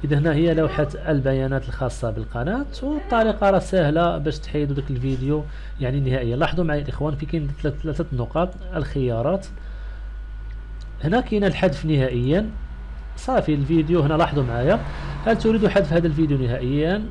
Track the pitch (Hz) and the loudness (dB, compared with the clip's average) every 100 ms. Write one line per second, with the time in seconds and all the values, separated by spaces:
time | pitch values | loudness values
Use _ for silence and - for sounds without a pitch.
0 | 143 147 156 147 170 160 156 - 147 - | 2 2 4 4 4 4 2 2 -2 -2
1 | - 147 131 135 131 135 - - 127 - | 0 0 2 2 2 -2 -2 -4 -4 -2
2 | 117 107 110 117 131 233 285 - 262 302 | -4 -4 -6 -4 -2 -2 -4 -6 -4 -4
3 | - 233 220 208 202 190 - 190 147 156 | 0 2 2 4 4 4 2 2 4 4
4 | 170 165 151 - - 151 143 143 139 127 | 2 2 -2 -4 -4 -2 0 -2 -2 -2
5 | 131 135 131 151 151 - - - 127 139 | -2 -2 0 0 -2 -10 -12 -4 -2 0
6 | 135 127 120 123 156 175 170 147 147 - | 0 0 0 0 0 2 2 0 -2 -2
7 | 147 143 151 165 143 143 151 - 160 143 | -2 -2 -4 -2 -4 -2 -4 -4 -4 -4
8 | 170 127 113 151 180 - - 160 139 139 | -2 -2 -2 -2 -2 -4 -8 -4 -4 -2
9 | 127 113 127 190 - - - - - - | 0 0 0 -2 -4 -12 -10 -10 -10 -10
10 | - - - - - - - - - - | -10 -10 -10 -10 -10 -10 -10 -12 -10 -4
11 | 151 220 247 214 196 139 190 139 160 147 | 2 2 2 2 2 2 0 2 2 2
12 | 131 123 123 170 220 - - - - - | 2 2 2 2 0 -6 -8 -10 -10 -10
13 | - - - 254 - 147 139 165 156 170 | -10 -8 0 0 2 0 4 2 4 4
14 | 143 156 156 143 127 117 131 214 - - | 4 4 2 2 0 0 2 2 0 -6
15 | - - - 226 220 220 202 202 156 165 | -6 -4 0 2 4 4 4 4 4 2
16 | 170 151 156 143 123 120 127 143 160 202 | 2 2 2 2 2 0 0 0 2 0
17 | 220 | -4